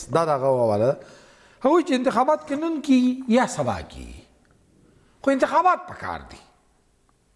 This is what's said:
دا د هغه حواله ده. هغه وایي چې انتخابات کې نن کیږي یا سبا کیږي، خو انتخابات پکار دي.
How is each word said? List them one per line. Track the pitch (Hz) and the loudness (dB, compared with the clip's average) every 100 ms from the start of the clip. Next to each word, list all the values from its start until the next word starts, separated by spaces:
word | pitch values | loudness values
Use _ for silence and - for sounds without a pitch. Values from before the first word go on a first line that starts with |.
| - 147 | -2 0
دا | 165 | 0
د | 139 | 0
هغه | 135 127 | 2 2
حواله | 117 104 120 | 2 2 2
ده. | 147 - - - _ _ _ | -2 -8 -20 -20 _ _ _
هغه | 262 | 2
وایي | 349 339 | 2 2
چې | 254 | 0
انتخابات | 254 202 269 302 - | 0 0 0 0 -4
کې | 285 330 | -6 -4
نن | 320 | -4
کیږي | 277 262 254 254 - 233 | 2 2 2 -2 0 2
یا | 226 - | 2 -2
سبا | 120 90 | -4 -6
کیږي، | 73 64 60 62 - _ _ _ _ _ _ _ _ _ | -10 -16 -18 -20 -20 _ _ _ _ _ _ _ _ _
خو | 269 269 | -2 0
انتخابات | 294 294 359 339 - | 2 2 2 2 -4
پکار | - 92 82 69 - | -12 -8 -8 -12 -20
دي. | - _ _ _ _ _ _ _ _ | -20 _ _ _ _ _ _ _ _